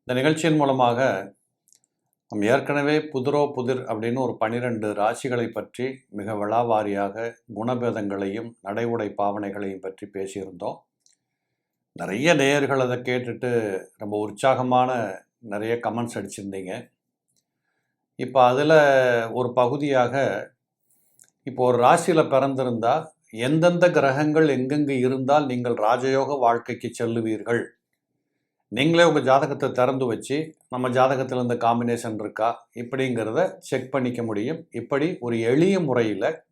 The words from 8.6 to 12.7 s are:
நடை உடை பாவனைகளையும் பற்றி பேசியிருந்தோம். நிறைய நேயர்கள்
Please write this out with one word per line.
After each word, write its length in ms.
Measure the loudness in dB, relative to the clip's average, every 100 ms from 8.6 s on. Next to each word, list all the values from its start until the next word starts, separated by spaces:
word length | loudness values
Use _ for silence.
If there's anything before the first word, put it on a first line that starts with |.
| -8
நடை 160 | -4 -2
உடை 160 | -2 -4 -2
பாவனைகளையும் 600 | -2 -2 -6 -6 -8 -8
பற்றி 220 | -10 -12 -12 -8
பேசியிருந்தோம். 600 | -8 -8 -12 -10 -10 -10 _ _ _ _ _ _ _ _ _ _ _
நிறைய 400 | -12 -8 0 2 4
நேயர்கள் 440 | 4 2 2